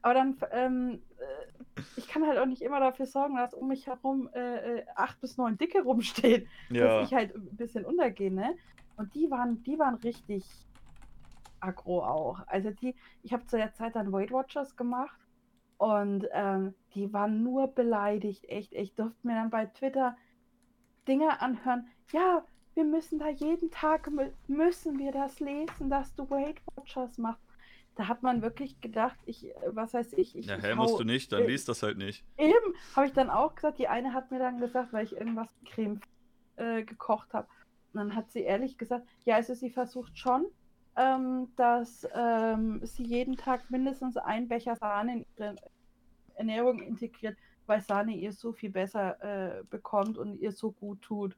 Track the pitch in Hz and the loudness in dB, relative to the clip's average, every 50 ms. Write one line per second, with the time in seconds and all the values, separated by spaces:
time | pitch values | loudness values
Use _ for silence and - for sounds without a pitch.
0 | - 240 247 254 262 269 262 - - - - 247 254 254 254 254 247 254 240 - | 4 6 6 6 6 4 2 -2 -4 -4 0 0 0 2 0 0 0 -2 -4 -6
1 | - - - - 123 139 135 147 - - - - 247 - _ - 143 - - 254 | -12 -20 -14 -14 -10 -10 -10 -12 -12 -16 -18 -20 -20 -14 _ -12 -12 -10 -12 -12
2 | - - - 302 320 311 - - 254 262 254 - - 254 285 277 269 262 262 - | -12 -4 0 2 2 4 4 4 2 2 0 -2 -2 -2 2 4 4 4 2 0
3 | 269 262 - 277 277 285 277 247 247 247 - - 254 269 269 269 - 277 254 254 | -6 -2 0 0 0 0 0 -2 -2 -2 -4 -6 -2 -2 -2 -2 -4 -10 -10 -4
4 | - 269 269 269 240 - - 247 247 247 240 220 - 240 240 220 - - - - | -2 0 0 0 -2 -4 -6 -6 -4 -4 -4 -4 -4 -4 -4 -6 -6 -8 -4 -2
5 | - 269 - _ - 247 - - 254 226 220 - 339 349 - 392 302 247 220 233 | -2 -2 -4 _ -10 -8 -2 0 0 0 2 0 -2 2 2 2 4 4 2 2
6 | 208 - - - - 247 233 214 - - - - - - 120 120 117 113 110 107 | 2 0 0 4 6 8 8 6 4 -6 -18 -18 -8 -2 4 6 6 8 8 6
7 | 104 - 262 247 220 190 - 220 196 185 202 214 233 233 - 220 185 - 311 349 | 4 4 2 2 2 0 -6 -12 -12 -12 -8 -8 -8 -6 -4 -6 -4 0 2 2
8 | 320 240 190 - 196 190 190 190 208 262 349 349 - - - - - - - - | 2 2 2 0 -2 -2 0 0 -2 -2 -4 -6 -10 -20 -20 -20 -20 -20 -10 -10
9 | 214 202 - 285 320 302 269 247 247 240 233 226 - 254 294 311 302 262 240 233 | -10 -8 -2 -2 0 0 2 0 0 0 -2 -4 -4 -6 0 2 2 2 2 0
10 | - 233 233 - - - 208 196 190 - - - - - - - - - - - | -4 -4 -4 -6 -8 -6 -6 -6 -6 -10 -20 -20 -20 -20 -20 -20 -20 -20 -20 -20
11 | - - - - - - - - - - - - - 185 185 - - - 180 175 | -20 -20 -20 -20 -20 -20 -20 -20 -20 -20 -14 -8 -8 -8 -8 -8 -4 -2 0 0
12 | - 110 135 156 156 123 180 190 - - - 196 196 214 196 - 247 254 254 - | 0 0 0 0 -2 -2 -4 -6 -8 -4 -4 -2 -2 -2 -6 -4 -6 -6 -6 -8
13 | - - - _ - 233 - 240 247 - 247 226 214 220 - - 226 226 226 233 | -18 -20 -20 _ -8 -6 -6 -6 -4 -2 -2 -2 -2 -2 -4 -8 -8 -4 -4 -4
14 | 208 196 190 196 196 208 247 262 262 262 - 294 277 269 _ - 247 240 247 247 | -2 0 0 -2 -2 0 -2 -2 -2 -2 -4 -6 -6 -6 _ -4 -4 -2 -2 -2
15 | 269 294 - _ _ _ _ _ _ _ _ _ _ _ _ _ 202 220 214 208 | -4 -6 -8 _ _ _ _ _ _ _ _ _ _ _ _ _ 2 4 4 2
16 | 202 202 202 196 208 - - 185 202 196 190 190 190 196 190 _ _ _ - 196 | 2 0 0 -2 -2 -2 -2 0 0 2 0 0 0 -2 -6 _ _ _ -6 -6
17 | 202 202 208 202 208 214 220 214 226 247 254 269 269 262 262 254 240 233 220 208 | -6 -2 0 0 0 2 2 2 0 2 2 2 0 2 2 2 2 4 2 2
18 | 202 208 208 208 208 208 196 - - - - 208 196 _ - - 202 196 _ - | 2 2 0 0 -2 -4 -6 -6 -10 -10 -8 -8 -8 _ -6 -6 -6 -6 _ -4
19 | 220 226 226 _ - 240 233 220 226 226 233 226 220 214 _ - 269 269 269 269 | -4 -4 -6 _ -4 -2 0 0 0 0 0 0 -2 -2 _ -4 -4 -2 2 2
20 | 262 247 240 - _ _ _ _ _ _ _ _ _ _ _ _ _ _ _ _ | 0 0 0 -6 _ _ _ _ _ _ _ _ _ _ _ _ _ _ _ _
21 | _ - 269 277 311 311 269 - - 262 247 226 - 262 247 247 240 - - _ | _ 2 4 4 4 4 2 2 0 -2 -2 0 0 0 0 0 -2 -10 -20 _
22 | _ _ - 320 359 370 349 320 330 - - - _ _ - 320 320 302 302 320 | _ _ 2 4 6 6 4 4 2 -4 -20 -20 _ _ 0 2 4 4 4 0
23 | 311 - 320 302 294 302 294 285 294 302 339 339 339 330 - - - 311 311 311 | 0 -2 -4 -2 -2 -2 -2 -2 0 0 0 0 0 -4 -4 0 2 4 2 2
24 | 311 302 294 285 269 269 - - - - 269 294 320 359 349 - - 330 285 269 | 0 -2 -2 -2 -2 -2 -4 -12 -6 -4 2 4 4 4 4 2 -4 -4 -2 -2
25 | 277 277 269 269 277 277 269 - 302 285 285 294 311 339 - - 285 269 277 277 | -2 -2 -2 -2 -4 -4 -4 -6 -6 -4 -4 -4 -4 -6 -6 -4 -2 0 0 0
26 | 269 - - - 277 269 277 277 277 294 294 - - - - - 269 - - 269 | -2 -4 -8 -10 -6 -2 -2 -2 -2 -2 -6 -10 -14 -16 -16 -14 -16 -10 -6 -6
27 | 254 240 - - 226 226 226 - - _ - - - - - - - _ _ - | -6 -6 -6 -4 -4 -4 -6 -8 -14 _ -20 -20 -20 -20 -20 -20 -20 _ _ -6
28 | 214 190 240 233 254 254 247 233 214 233 240 - 285 269 - - - 226 220 226 | -2 -2 -2 0 2 2 2 2 0 -4 -4 -6 -10 -10 -10 -12 -14 -6 0 0
29 | 220 254 - - - - 233 - 214 - - - - - 214 220 226 226 - 240 | 0 0 -2 -6 -14 -14 -14 -12 -14 -16 -12 -6 -6 -4 -4 -4 -6 -2 -2 -4
30 | 240 240 - - - - - - 110 101 98 92 101 101 113 - - 117 113 - | -4 0 0 0 0 0 -2 -10 -6 -4 -4 0 0 0 4 4 4 4 4 2
31 | 117 113 120 135 - - 104 101 - 117 127 127 - - 117 - - 107 104 95 | 2 2 2 0 0 0 2 2 4 2 2 0 -2 -4 -4 -2 -2 -2 -2 -2
32 | 98 98 104 - - - - - 302 311 403 466 453 392 349 - - - - 269 | -6 -8 -8 -10 -18 -14 -2 2 6 8 8 6 6 4 -4 -6 -12 -2 2 2
33 | 277 269 269 269 - - 143 214 269 311 - - - 302 302 - 247 - - 233 | 2 4 4 2 2 4 4 2 2 2 0 0 -2 -2 0 0 -2 0 0 -2
34 | 247 269 240 262 262 - 262 254 254 254 247 240 240 240 240 254 247 240 226 214 | -2 -2 -4 -4 -6 -6 -4 -2 -2 -2 -2 -2 -4 -2 -2 -2 -2 -2 -4 -4
35 | 220 220 - - 214 226 226 220 226 226 _ _ - - - - 220 202 208 214 | -4 -4 -6 -6 -4 -4 -4 -4 -6 -8 _ _ -20 -10 -4 -2 -2 -2 -2 -6
36 | - - _ _ _ _ _ _ _ _ _ - 233 233 226 226 220 220 220 _ | -10 -18 _ _ _ _ _ _ _ _ _ -6 -4 -2 -2 -4 -4 -8 -12 _
37 | - - 208 208 - _ - 208 - _ - _ - _ _ _ _ _ - 214 | 0 0 0 0 0 _ -6 -6 -6 _ -18 _ -20 _ _ _ _ _ -6 -6
38 | 208 208 202 226 220 - - 226 - - 196 208 262 262 262 - 233 226 247 240 | -4 -2 -4 -4 -6 -6 -6 -4 0 0 2 0 0 -4 -6 -8 -6 -4 -4 -6
39 | 240 _ _ _ _ 240 226 220 233 240 254 240 254 240 247 254 247 247 - 254 | -6 _ _ _ _ 4 4 4 4 0 -6 -6 -6 -6 -2 -4 -4 -4 -6 -12
40 | 233 - - - - 262 247 269 349 415 - _ _ _ _ _ _ _ _ - | -12 -12 -16 -4 2 2 4 4 2 -2 -4 _ _ _ _ _ _ _ _ 4
41 | 254 262 262 262 262 254 254 254 254 247 _ - 247 240 240 240 233 233 - - | 4 4 4 4 2 0 0 -2 -2 -4 _ 4 6 6 6 4 0 -4 -10 -12
42 | - - - - 240 233 233 220 226 226 220 220 220 220 214 214 226 226 - - | -10 -6 -2 0 2 4 4 4 2 2 2 2 0 0 -2 -4 -6 -6 -6 -6
43 | 247 233 233 240 254 254 262 - - 269 254 247 - - 247 262 262 269 269 269 | -4 0 0 0 0 0 -2 -2 0 -2 -2 -2 -2 -4 -2 0 0 0 -2 -2
44 | 262 254 233 247 - - 214 226 247 240 233 233 233 247 233 226 226 208 208 202 | -6 -4 -4 -4 -2 -2 -2 -2 0 -2 -2 -2 0 -2 -4 -2 -2 -2 0 0
45 | 214 247 247 233 240 - _ - 214 208 202 - - - _ _ _ _ _ _ | 0 -2 -2 -4 -8 -10 _ -8 -8 -8 -8 -10 -18 -20 _ _ _ _ _ _
46 | _ - _ _ _ - _ - 220 220 220 226 240 254 247 233 - - 233 - | _ -20 _ _ _ -18 _ -4 -4 -2 0 4 4 4 4 2 -4 -6 -6 -6
47 | 240 233 - - - 214 208 _ _ _ _ _ _ - 214 214 196 - 202 202 | -6 -8 -8 -6 -6 -6 -6 _ _ _ _ _ _ 2 2 2 4 2 2 2
48 | 202 226 220 160 180 214 196 - - 233 226 - 226 214 190 190 185 196 - 214 | 2 0 -2 -4 -6 -6 -8 -6 -8 -8 -8 -6 -8 -4 -2 -2 -2 0 0 0
49 | 196 185 - - - 208 202 196 190 180 - - - _ - 196 _ - - 202 | 0 0 -2 -4 -6 -6 -4 -4 -4 -4 -6 -8 -10 _ -12 -10 _ 0 2 2
50 | 196 220 220 - - 208 202 - - 214 196 - - 220 208 _ 202 202 202 202 | 2 2 -2 -4 -6 -8 -6 -4 -4 -4 -4 -4 -6 -6 -6 _ -12 -12 -12 -12
51 | - - 214 208 202 196 - | -8 -8 -4 -4 -4 -4 -6